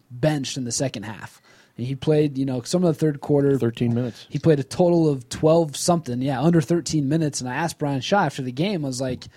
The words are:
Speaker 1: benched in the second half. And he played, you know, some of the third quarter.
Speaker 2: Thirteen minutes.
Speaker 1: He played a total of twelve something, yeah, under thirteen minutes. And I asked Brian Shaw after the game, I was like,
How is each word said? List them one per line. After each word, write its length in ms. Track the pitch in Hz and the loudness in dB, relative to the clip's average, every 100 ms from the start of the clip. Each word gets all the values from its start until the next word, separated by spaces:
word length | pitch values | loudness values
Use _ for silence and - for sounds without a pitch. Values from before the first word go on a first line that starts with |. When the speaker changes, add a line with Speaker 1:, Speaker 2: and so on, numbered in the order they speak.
| - | -14
Speaker 1:
benched 460 | 123 156 151 131 143 | -2 0 0 -4 -6
in 80 | 120 | -6
the 60 | |
second 320 | - 135 113 | -4 -4 -6
half. 380 | 101 101 - - _ _ _ - | -12 -14 -16 -20 _ _ _ -10
And 100 | 123 | -8
he 80 | 135 | -2
played, 420 | - 151 151 131 | 2 2 2 -2
you 80 | 135 | -4
know, 160 | 127 | -4
some 220 | - 180 | -2 0
of 100 | 180 | 2
the 60 | 151 | 2
third 220 | 156 143 | 0 -2
quarter. 360 | - 143 139 139 | 0 2 4 2
Speaker 2:
Thirteen 380 | 117 113 120 117 | 0 0 0 0
minutes. 320 | 123 - - | -2 -8 -8
Speaker 1:
He 80 | 147 | 0
played 220 | 165 147 | 2 2
a 40 | |
total 460 | 131 - 180 170 156 | 0 2 4 4 2
of 180 | 135 - | 0 -6
twelve 460 | - 156 165 160 135 | 0 4 4 2 -2
something, 460 | - 170 127 123 | 0 0 -2 -4
yeah, 180 | 135 127 | -2 2
under 220 | 151 170 | 4 4
thirteen 480 | - 170 131 156 135 | 2 0 0 -2 0
minutes. 320 | 160 151 131 | 0 0 -4
And 80 | 123 | -6
I 60 | 131 | -4
asked 240 | 170 - | -4 -4
Brian 220 | 147 139 | -4 -2
Shaw 240 | - 202 156 | 0 2 2
after 180 | - | -2
the 80 | 127 | -6
game, 340 | 123 190 190 139 | -4 -4 -2 -4
I 20 | |
was 140 | 127 | -4
like, 240 | 131 120 - | -6 -6 -12